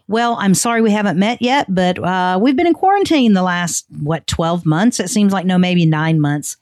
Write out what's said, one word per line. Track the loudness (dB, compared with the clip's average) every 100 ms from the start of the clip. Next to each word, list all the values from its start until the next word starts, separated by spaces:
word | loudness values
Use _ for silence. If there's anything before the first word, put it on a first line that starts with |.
| -4
well, | -2 -2 -2
I'm | 0
sorry | 0 0 0
we | 2
haven't | 0 0 0
met | -2 0
yet, | 0 0 0
but, | 0 0 -2
uh, | -2 -2 0 0
we've | 0
been | 2 0
in |
quarantine | 2 2 2 2 2 4
the | 2
last, | 2 -2 -4 -6 -10 -8
what, | -4 -4 -6
twelve | -4 -2 -2
months? | 0 0 0 0
It | -2
seems | 0 0
like, | 0
no, | 0 2
maybe | 2 2 2
nine | 2 0 0
months. | 0 -2 -6 -10